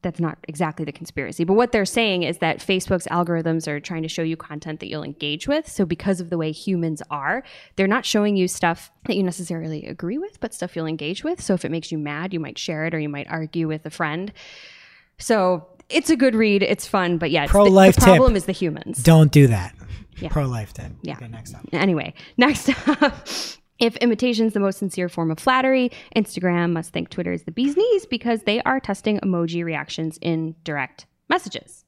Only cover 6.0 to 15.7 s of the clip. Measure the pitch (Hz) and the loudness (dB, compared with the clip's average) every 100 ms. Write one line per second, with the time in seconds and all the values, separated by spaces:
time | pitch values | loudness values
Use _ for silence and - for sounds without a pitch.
6 | 202 185 170 170 156 156 - 185 165 151 | -2 -2 -2 -4 -4 -4 -2 -2 0 -4
7 | - 147 139 226 - - - - 196 233 | -8 -6 -4 -4 -6 -20 -14 -2 2 2
8 | - 214 208 196 180 - 170 170 - _ | 2 0 2 2 0 0 -2 -2 -8 _
9 | - 196 185 170 170 165 160 156 - - | -4 -2 -2 -4 -8 -6 -6 -8 -8 -8
10 | 170 254 392 _ 226 - 180 - 160 156 | -6 -6 -8 _ -10 -8 -8 -6 -6 -6
11 | 151 190 302 359 - 185 139 165 - 160 | -6 -6 -6 -6 -2 -2 0 -6 -6 -6
12 | 147 147 185 185 151 - - 156 160 170 | -6 -6 -6 -6 -8 -10 -8 -6 -4 -4
13 | 151 143 - 160 156 170 165 156 156 - | -6 -8 -8 -8 -6 -4 -4 -4 -10 -6
14 | 160 156 196 - - - - - - _ | -4 -4 -8 -12 -20 -20 -20 -20 -20 _
15 | _ _ - 226 185 180 160 | _ _ 0 2 2 0 -4